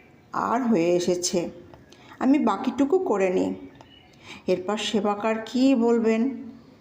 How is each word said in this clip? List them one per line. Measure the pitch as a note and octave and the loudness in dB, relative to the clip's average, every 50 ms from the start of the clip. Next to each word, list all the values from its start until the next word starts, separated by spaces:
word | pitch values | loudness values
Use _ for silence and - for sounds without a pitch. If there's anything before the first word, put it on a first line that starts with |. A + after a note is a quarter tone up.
| - - - _ _ _ - | -20 -20 -20 _ _ _ -6
আর | - - G3 A3+ B3 C4 | -4 -2 0 0 0 2
হয়ে | A3+ A3+ E3 E3+ F3 F3 | 2 2 2 4 2 2
এসেছে, | F3 F3 F#3 F3+ F3+ - - - F3 E3 - - - - - - - - - - - - - - - | 2 2 0 -2 0 -2 -2 -2 -2 -2 -4 -8 -14 -20 -20 -20 -20 -20 -20 -20 -20 -20 -20 -10 -2
আমি | A3+ B3+ C#4 D4 | 2 2 4 4
বাকিটুকু | A#3+ A3+ G3 G3 - B3+ - - C#4 C#4 F#4 F#4 | 4 2 0 0 -2 -4 0 0 0 2 2 0
করে | F#4 C#4 A3 F#3+ F#3+ F#3 | 2 0 0 2 2 2
নিই।" | F#3 F#3 F#3 F#3 F#3+ - - - - - - - - - - - - - - - - - - - | 2 0 0 -2 -4 -8 -12 -20 -20 -20 -20 -20 -20 -20 -20 -20 -20 -20 -20 -20 -20 -12 -2 -2
এরপর | F#3 F3+ F3+ G3+ G#3 A3 | -2 -2 0 -4 -6 -4
সেবক | - - - G#3 G3 G#3 G3+ G3+ - | -4 -2 -2 0 0 0 -2 -2 -2
আর | A3 A3 A3 A3 | -2 -2 -2 -6
কী | - - B3 C4 C#4 C4+ | -6 -2 2 4 4 4
বলবেন, | A3+ A3+ A#3 A#3 A#3 G#3+ A3+ A3 A3+ A#3 C#4 C4 - - - - - - - - - | 4 4 2 2 2 2 2 2 2 0 -2 -4 -6 -12 -14 -16 -20 -20 -20 -20 -20